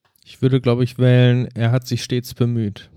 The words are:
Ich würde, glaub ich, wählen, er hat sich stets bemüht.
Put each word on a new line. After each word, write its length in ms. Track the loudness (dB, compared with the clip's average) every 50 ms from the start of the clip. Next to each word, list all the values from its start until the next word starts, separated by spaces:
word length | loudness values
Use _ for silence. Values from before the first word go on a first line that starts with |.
| _ _ _ _ _
Ich 180 | -20 -8 -4
würde, 200 | -2 0 0 0
glaub 200 | 0 0 0 0
ich, 160 | -2 -4 -2 0
wählen, 500 | 2 4 4 4 4 4 2 2 -2 -4 -4
er 180 | -4 -2 0
hat 140 | 0 -2 -2 -4
sich 160 | -6 -6 -6
stets 320 | -6 -6 -6 -6 -8 -6
bemüht. 560 | -4 -2 -2 -2 -2 -4 -4 -6 -10 -14 -20 _